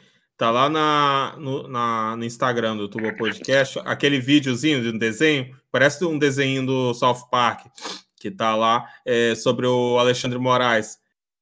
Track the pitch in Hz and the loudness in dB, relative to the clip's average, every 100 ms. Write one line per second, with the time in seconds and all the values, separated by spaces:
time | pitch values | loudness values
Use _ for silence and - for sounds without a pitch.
0 | _ _ _ - 117 120 139 156 156 147 | _ _ _ -2 0 2 2 2 2 2
1 | 143 139 131 - 139 135 - 123 117 113 | 2 2 -2 -6 -8 -8 -6 -4 -2 -2
2 | 110 117 117 117 131 117 113 107 101 113 | -4 -4 -8 -4 -2 0 -2 -4 -6 -6
3 | 110 104 110 98 - 135 131 - - 123 | -6 -4 -6 -6 0 2 2 -4 -6 -2
4 | 143 143 123 147 131 120 156 139 117 110 | 0 0 2 2 2 0 0 0 -2 -2
5 | 113 110 156 147 127 - _ 127 139 - | -4 2 2 2 -4 -14 _ 2 2 2
6 | 170 151 143 131 135 135 131 131 127 120 | -2 0 0 2 0 0 -2 0 0 0
7 | 127 123 - 123 117 107 - - - - | 0 0 -2 0 2 0 -12 -16 -14 -14
8 | - _ 107 95 113 110 113 117 - - | -18 _ -12 -4 -2 2 2 2 -2 -12
9 | - 117 117 113 131 120 123 123 123 123 | -2 0 2 0 0 0 0 2 2 4
10 | 123 123 131 123 127 123 123 113 107 - | 2 2 -2 -2 2 2 4 2 -2 -12
11 | _ _ _ _ | _ _ _ _